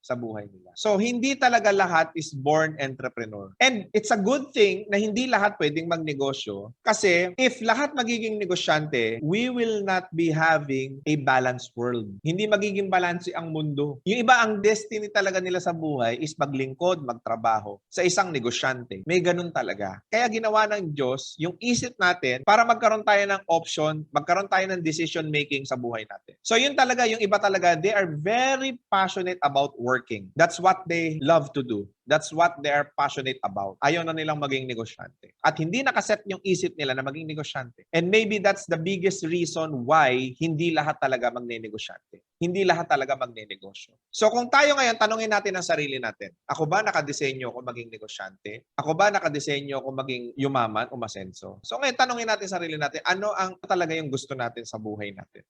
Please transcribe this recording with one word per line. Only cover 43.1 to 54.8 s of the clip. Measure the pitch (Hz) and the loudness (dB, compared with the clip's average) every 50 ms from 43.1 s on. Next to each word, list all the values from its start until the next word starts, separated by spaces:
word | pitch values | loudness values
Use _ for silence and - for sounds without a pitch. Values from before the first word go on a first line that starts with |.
| 139 | -2
magne-negosyo. | 127 127 120 117 110 107 104 98 98 95 98 98 - - _ _ _ _ _ | -4 -4 -8 -8 -16 -14 -14 -16 -16 -16 -18 -18 -18 -20 _ _ _ _ _
So | - - 220 220 | -2 2 2 4
kung | 226 240 240 240 - | 4 2 -2 4 4
tayo | 277 294 294 285 | 6 6 6 4
ngayon, | 277 262 240 226 226 | 4 4 2 4 2
tanungin | 220 214 226 220 220 220 214 | 2 2 2 -2 0 0 0
natin | 202 208 202 185 | 0 0 0 -4
ang | 185 170 | -4 0
sarili | - 165 151 147 139 135 | 0 0 0 0 -4 -6
natin, | 131 123 110 104 _ 101 92 _ _ _ | -6 -6 -8 -8 _ -14 -16 _ _ _
"Ako | - 139 - 160 151 | -6 -2 -2 0 0
ba | 175 202 214 | 2 2 2
nakadesenyo | 208 180 165 151 143 139 - 151 135 131 131 127 117 | 2 0 0 -2 -2 -4 -2 -2 -4 -2 -4 -8 -8
ako | 110 123 127 | -8 -8 -10
maging | 123 120 120 117 113 | -10 -2 -2 -2 -2
negosyante? | 113 104 107 107 - - 98 95 95 _ _ 104 104 123 _ _ _ | -2 -12 -14 -14 -12 -12 -12 -12 -12 _ _ -12 -12 -12 _ _ _
Ako | - 139 143 160 | -2 2 2 4
ba | 165 196 208 | 6 6 6
nakadesenyo | 202 196 175 160 147 143 139 147 143 139 143 139 139 135 | 6 4 0 0 0 0 -2 -2 -4 -4 -4 -4 -6 -4
ako | 127 135 131 | -4 -4 -6
maging | 135 135 135 127 123 120 117 117 | -4 -4 -4 -4 -6 -6 -10 -4
yumaman, | 139 135 139 139 127 117 110 107 107 120 - 139 | -2 -2 0 2 2 0 2 0 -2 -4 -4 -6
umasenso?" | 123 117 107 - 98 95 92 90 - - 95 98 101 _ | -10 -10 -10 -10 -12 -14 -14 -16 -16 -18 -18 -18 -18 _
So | - 226 240 | -10 -6 -2
ngayon, | 277 262 240 | -2 -2 2
tanungin | 247 262 254 240 233 233 220 | 2 2 2 2 -4 0 -2
natin | 214 208 202 185 | -2 -2 -2 -6
sarili | 190 180 175 160 156 | -4 -4 -4 -4 -4
natin, | 151 151 139 - 156 - | -4 -4 -4 -4 -4 0
ano | - 185 190 202 214 202 | 0 0 0 0 -2 0
ang | - 190 185 185 _ - | -2 -2 -4 -4 _ -2
talaga | - 196 180 175 160 160 | -2 0 0 2 0 -2
yung | 160 156 143 127 | -4 -4 -4 -6
gusto | 131 - - 135 | -6 -6 -8 -6
natin | 131 120 117 117 120 117 | -6 -6 -6 -6 -10 -14
sa | - - | -12 -12
buhay | 110 | -10